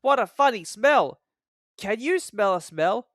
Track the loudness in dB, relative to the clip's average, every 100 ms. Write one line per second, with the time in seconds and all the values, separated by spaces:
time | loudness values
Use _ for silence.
0 | 2 0 0 2 0 0 -10 -2 2 4
1 | 2 -4 _ _ _ _ _ _ -6 -4
2 | -2 -4 -4 -2 0 0 -4 -2 -2 -2
3 | -8